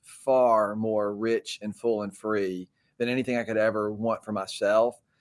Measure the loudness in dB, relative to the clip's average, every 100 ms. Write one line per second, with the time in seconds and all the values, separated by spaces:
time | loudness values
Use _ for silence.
0 | -20 -8 0 4 6 4 2 -2 -2 0
1 | -2 -2 0 -2 -2 -10 -10 -6 -2 -2
2 | -4 -8 -4 -2 -2 -4 -10 _ _ -6
3 | -2 -2 -2 -2 -2 0 0 0 -2 -4
4 | -4 -4 -4 -6 -6 -2 2 4 2 0
5 | _ _